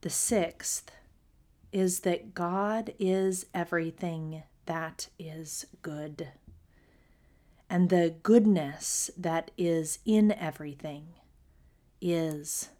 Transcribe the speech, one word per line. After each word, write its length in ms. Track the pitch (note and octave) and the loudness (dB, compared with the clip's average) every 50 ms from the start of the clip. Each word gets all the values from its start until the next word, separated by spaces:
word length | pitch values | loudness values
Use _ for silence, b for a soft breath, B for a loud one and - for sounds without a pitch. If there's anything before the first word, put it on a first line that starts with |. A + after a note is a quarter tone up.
| - | -6
The 80 | F3+ | -4
sixth 800 | - - - - A#3+ G#3+ F3 E3 - - - - - - - - - - _ _ _ _ _ _ _ _ _ _ _ _ _ - - | -2 -2 0 2 2 2 2 0 -4 -8 -8 -6 -6 -6 -8 -12 -20 -20 _ _ _ _ _ _ _ _ _ _ _ _ _ -6 0
is 280 | G3 F#3+ F#3 F3+ - | 2 2 2 0 0
that 340 | - F#3+ F3 - - A3 F#3+ | 0 0 -2 -2 -4 -10 -8
God 580 | - F3 F3 F3+ F#3+ G3+ G#3 G#3+ A3+ A3+ A3 - - | -4 -4 -2 0 0 0 0 0 -2 -4 -6 -6 -2
is 480 | G#3 F#3 F#3 F#3+ F#3+ F#3+ F#3 F#3 - - _ | 0 2 2 2 2 0 0 -2 -6 -6 _
everything 880 | F#3+ E3+ - - F3 E3 E3 E3 - - F3 E3 D#3+ D#3+ D#3 D#3+ D#3+ D#3 - _ _ _ | -6 -4 -2 0 -2 -2 -2 -4 -6 -6 -6 -4 -4 -6 -8 -10 -12 -14 -18 _ _ _
that 420 | - E3 D#3+ D#3+ D#3+ - _ - - _ _ | -6 -4 -4 -4 -8 -8 _ -14 -14 _ _
is 460 | E3+ D#3+ D#3 D#3+ D#3+ D3+ - - - - - - | -14 -12 -12 -12 -12 -10 -10 -12 -12 -14 -18 -14
good, 480 | _ E3 D3+ D3+ D3+ D#3+ D3+ - E3+ C3+ - - _ - - - _ b b b b b b b b b b b b b b b b b b b b b | _ -10 -8 -8 -8 -10 -8 -10 -12 -12 -12 -20 _ -20 -20 -20 _ b b b b b b b b b b b b b b b b b b b b b
and 180 | F#3 F3+ F3+ F3 | 2 4 4 6
the 280 | F#3 F3+ E3+ E3 E3 D#3+ _ | 6 4 4 4 0 -2 _
goodness 880 | - A3 A#3+ A3 G#3+ G3+ F3+ D3+ C#3 C#3+ - - - - - - - - | 8 8 8 10 8 4 4 2 -2 -8 -8 -6 -4 -4 -4 -4 -6 -8
that 340 | - F3 E3+ E3 E3 E3 - - | -6 -4 -2 -2 -2 -2 -4 -6
is 420 | - F3+ E3+ E3 E3 D#3+ D#3 - - - | -2 0 2 2 2 0 -2 -6 -6 0
in 260 | - G#3+ G#3+ G#3+ G#3 G#3 | 4 4 6 6 6 4
everything 800 | - F3 D#3+ D#3 - D#3 D3 C#3+ C#3 - D#3 D3 D3 D3+ E3 E3+ - _ _ _ _ _ _ - - - - _ _ _ _ _ _ - | 2 -4 -8 -8 -8 -12 -12 -12 -12 -12 -12 -12 -12 -14 -18 -20 -20 _ _ _ _ _ _ -20 -20 -20 -20 _ _ _ _ _ _ -2
is 680 | F3 E3+ E3 E3 D#3+ D#3 D3 D3 D3+ - - - - - _ | 0 0 2 0 0 -2 -6 -6 -6 -6 -8 -8 -10 -14 _